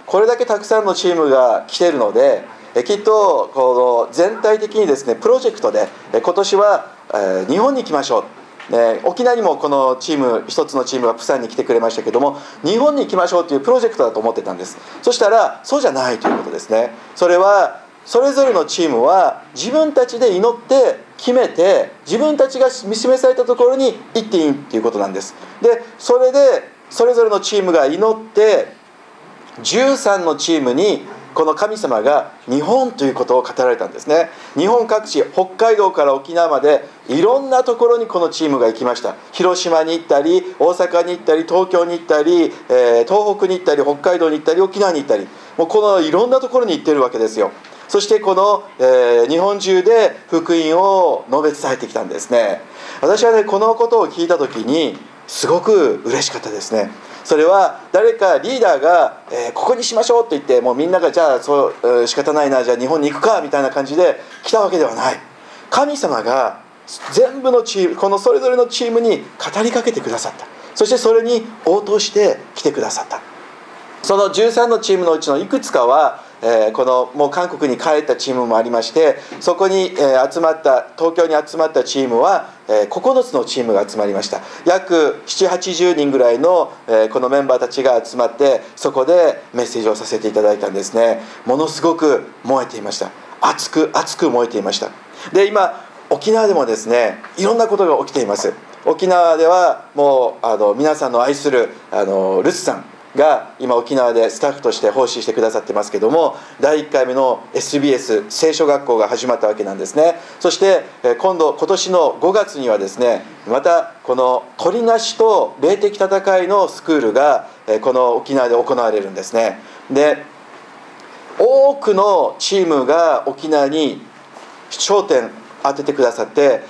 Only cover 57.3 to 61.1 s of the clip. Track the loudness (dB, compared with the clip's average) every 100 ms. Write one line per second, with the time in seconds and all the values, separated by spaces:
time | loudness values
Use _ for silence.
57.3 | 2 4 4 2 -2 -4 2 2 2 2
58.3 | 0 -2 0 2 2 4 4 2 -4 -10
59.3 | -8 -6 -4 -2 -2 -2 -2 2 0 0
60.3 | -4 0 2 2 0 0 0 0